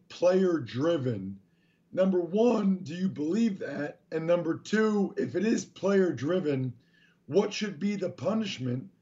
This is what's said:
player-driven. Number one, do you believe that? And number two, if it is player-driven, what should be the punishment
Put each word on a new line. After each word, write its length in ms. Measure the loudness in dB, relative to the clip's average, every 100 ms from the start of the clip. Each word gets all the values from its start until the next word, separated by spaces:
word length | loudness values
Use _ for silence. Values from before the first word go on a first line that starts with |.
| _
player-driven. 1300 | 0 4 4 4 2 -2 -2 0 2 0 -2 -6 -12 _ _ _ _ _
Number 280 | 0 2 2
one, 560 | 0 2 4 4 2 0
do 100 | -4
you 140 | -4 -4
believe 500 | -2 -2 0 0 -2
that? 400 | -6 -6 -6 -8 _
And 120 | -4 0
number 300 | 0 0 -4
two, 540 | -2 2 2 2 0 -2
if 180 | -2
it 100 | 0
is 200 | 0 0
player-driven, 1080 | -2 -4 2 4 4 0 -2 0 0 -2 -2 -8 _ _ _ _ 0
what 260 | 2 2
should 280 | -2 -6 -4
be 160 | -4 -2
the 140 | -4
punishment 760 | -4 -2 -2 -4 -6 -4 -4 -8 _